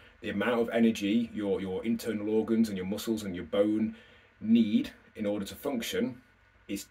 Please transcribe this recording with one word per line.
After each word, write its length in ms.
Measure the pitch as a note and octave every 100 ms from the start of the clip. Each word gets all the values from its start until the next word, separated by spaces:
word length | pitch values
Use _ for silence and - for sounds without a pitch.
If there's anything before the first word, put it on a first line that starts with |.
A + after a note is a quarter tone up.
| - _
the 80 | -
amount 320 | G2+ G#2+ A#2+
of 80 | A#2
energy 600 | A#2 A2+ G#2 G2 A2+ A2+
your, 260 | G#2+ G2+ F#2
your 240 | F#2+ F#2
internal 460 | A2+ A#2 A#2+ G#2 G#2+
organs 400 | A2 G#2+ A2+ A2
and 80 | F#2+
your 80 | F#2
muscles 380 | G#2+ - G#2+
and 120 | G2 F2
your 100 | F2
bone 500 | G2+ G#2 G#2+ A2 - - - _ -
need 520 | G#2+ A#2 G#2 A#2 D3+ - - -
in 100 | G#2
order 200 | G#2 G2
to 100 | -
function 680 | - A#2 A2 A2+ B2 B2+ _ _ _ _ -
is 180 | G2+ -